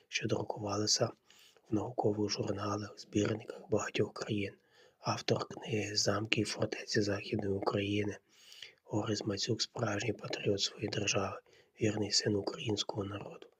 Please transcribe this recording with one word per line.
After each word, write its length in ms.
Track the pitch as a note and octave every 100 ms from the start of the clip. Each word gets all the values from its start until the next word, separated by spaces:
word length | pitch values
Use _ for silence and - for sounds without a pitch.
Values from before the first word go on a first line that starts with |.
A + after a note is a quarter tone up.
| _
що 200 | - A2
друкувалися 840 | G#2 - - G2+ G2+ G#2+ - A2+ - _ - - - -
в 40 | G#2+
наукових 560 | A2 B2 A2 G#2 G#2
журналах, 640 | - G#2+ G2+ G#2 G#2 G#2 -
збірниках 720 | - A2 G#2 G#2+ - - -
багатьох 420 | G#2 - - G#2
країн. 420 | - - G#2+ G2 - _ - - _
Автор 480 | - G#2+ - A2 -
книги 480 | - - G#2+ G2+ G#2
"Замки 440 | - G2+ A2 -
і 40 | G#2
фортеці 560 | - G#2+ - - A#2+
Західної 520 | G2+ F#2+ - A2+ G2+
України". 640 | G2 G#2 G#2 G2+ G#2 G2+ G2 - - - - - - -
Орис 400 | A2 G#2+ G#2 -
Мацюк — 380 | G2 - A2
справжній 500 | - - A2 G#2 A#2+
патріот 480 | - - - - G2
своєї 280 | - - G#2+
держави, 520 | - G#2 G#2 F#2+ - - - _ -
вірний 300 | A2+ G#2 G2+
син 260 | - - G#2
українського 680 | G2 - B2 G2+ - - G2
народу. 420 | G2+ - - - _